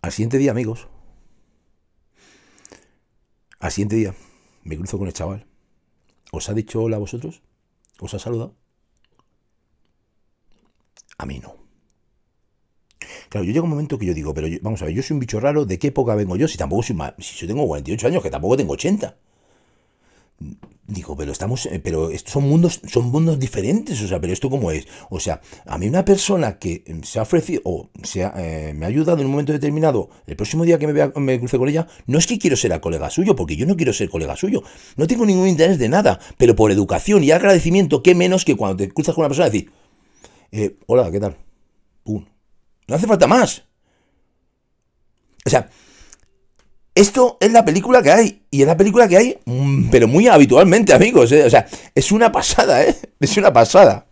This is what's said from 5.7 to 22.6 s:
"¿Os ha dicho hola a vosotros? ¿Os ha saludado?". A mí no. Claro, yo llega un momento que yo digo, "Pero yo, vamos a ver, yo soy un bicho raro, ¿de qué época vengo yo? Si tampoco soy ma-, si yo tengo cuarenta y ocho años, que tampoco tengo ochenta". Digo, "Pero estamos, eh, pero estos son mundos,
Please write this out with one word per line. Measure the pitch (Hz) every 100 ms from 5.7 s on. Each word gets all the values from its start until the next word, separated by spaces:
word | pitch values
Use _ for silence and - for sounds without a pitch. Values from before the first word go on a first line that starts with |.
| _ _ _ _ _ _
"¿Os | - -
ha |
dicho | 107 110 117
hola | 110 110
a |
vosotros? | 101 120 156 165 _ _ _ _ _ _
¿Os | -
ha | 101
saludado?". | 117 117 120 _ _ _ _ _ _ _ _ _ _ _ _ _ _ _ _ _ _ _ _ _ _ _ _ _ _ _
A | 65
mí | 67
no. | - - _ _ _ _ _ _ _ _ _ _ _ _ _ _ - - _
Claro, | 104 90
yo |
llega | 127
un | 170
momento | 147 151 131
que | 98
yo |
digo, | 80 76 73
"Pero | 78
yo, | 82
vamos | 104 110
a | 78
ver, |
yo | 87
soy | - 151
un |
bicho | 123 104
raro, | 131 147 123
¿de | 92
qué | 143
época | 135 120 107
vengo | 98 92
yo? | -
Si | -
tampoco | 78 98
soy | 120 98
ma-, | 73 -
si | - -
yo | 85
tengo | 113 131
cuarenta | 73 71
y | 107
ocho | 95
años, | 170
que | -
tampoco | 76 85 117
tengo | 98
ochenta". | 71 165 208 - _ _ _ _ _ _ _ _ _ _ _ _ _ 76 - - _ -
Digo, | 101 78 73
"Pero | 73
estamos, | 73 98 127 -
eh, | 80
pero | 73 82 80
estos | 78 -
son | 143 139
mundos, | 156